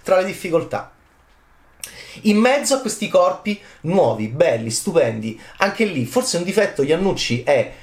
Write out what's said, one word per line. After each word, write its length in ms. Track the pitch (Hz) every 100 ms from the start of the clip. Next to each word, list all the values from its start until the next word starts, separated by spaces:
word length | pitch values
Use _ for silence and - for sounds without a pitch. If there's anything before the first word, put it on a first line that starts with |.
tra 160 | - 185
le 80 | 190
difficoltà. 680 | - 185 160 - - - _ _ _ _ _ _ _ _ _ - - - -
In 140 | 214 208
mezzo 380 | 247 277 226 269
a 40 |
questi 280 | 208 - 196
corpi 520 | 190 180 185 208 202 - -
nuovi, 460 | 156 190 127 107 110
belli, 420 | 123 170 117 113
stupendi, 680 | - 202 165 120 113 110 - - -
anche 280 | 202 - 214
lì, 200 | 151 120
forse 320 | 247 247 170
un 60 |
difetto 400 | 175 208 202 -
Iannucci 600 | 139 160 196 - - 123
è 280 | 147 135 - -